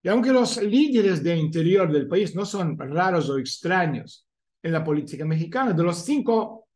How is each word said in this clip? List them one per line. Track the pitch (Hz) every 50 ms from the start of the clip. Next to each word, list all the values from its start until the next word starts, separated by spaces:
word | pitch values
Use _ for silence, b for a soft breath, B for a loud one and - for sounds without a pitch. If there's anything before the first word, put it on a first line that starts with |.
| -
Y | 175
aunque | 208 247 226 262 262
los | 247 240 240 - 233
líderes | 202 208 214 269 302 294 254 226 202 196 180 151 139
del | 170 170
interior | 165 151 147 160 165 160 175 190 196 185 160
del | 151 147 131 139
país | 170 196 214 165 147
no | 180 202
son | 190 - 202 180 262 -
raros | 151 143 131 147 170 185 190 180 165 143 135
o | 139
extraños | 135 127 131 - - - 165 185 185 175 156 123 117 - - - _ _ _ _ _ _ _ _ _
en | - 165 165
la | 160 160
política | 156 151 151 139 - 156 135 156
mexicana, | 156 160 160 165 160 - 254 262 240
de | 180 160
los | 170 175 170 175
cinco, | - - 294 285 - - 226 220 220 - - - _ _ _